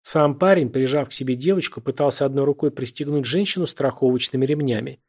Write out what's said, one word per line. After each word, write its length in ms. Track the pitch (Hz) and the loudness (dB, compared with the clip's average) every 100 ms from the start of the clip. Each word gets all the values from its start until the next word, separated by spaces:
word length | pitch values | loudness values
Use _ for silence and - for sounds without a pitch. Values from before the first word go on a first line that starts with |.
Сам 360 | - 160 147 139 | 0 2 2 4
парень, 320 | 185 185 127 | 4 4 2
прижав 400 | 135 131 147 135 | 0 0 0 -2
к 40 | |
себе 220 | - 131 127 | -6 -4 -2
девочку, 460 | 151 190 - - | 0 0 -2 -6
пытался 440 | 117 - 143 - 139 | -8 0 0 2 0
одной 180 | 135 139 | 2 0
рукой 240 | 143 147 | 0 -2
пристегнуть 560 | - 127 - 143 147 123 | -2 -10 -8 -4 -2 0
женщину 400 | 160 202 185 165 | -2 -2 -2 -4
страховочными 800 | - 139 - 131 127 - 131 135 | -2 -2 2 0 2 -2 -2 0
ремнями. 540 | 151 139 120 127 135 | 0 -2 -2 -6 -14